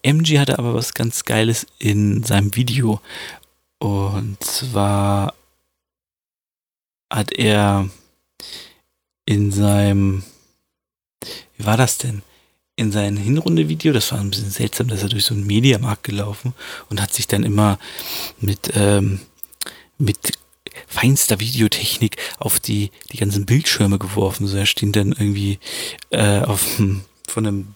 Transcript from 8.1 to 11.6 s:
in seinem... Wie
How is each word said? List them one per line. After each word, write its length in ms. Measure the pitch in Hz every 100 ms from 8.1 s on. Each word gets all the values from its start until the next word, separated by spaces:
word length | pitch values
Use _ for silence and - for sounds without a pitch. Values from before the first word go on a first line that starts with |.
| _ _ _ - - - _ _ _ _ _
in 260 | - 104 101
seinem... 720 | 98 104 101 101 98 98 95 92 _ _ _ _ _ _ _ _ _ - - -
Wie 80 | -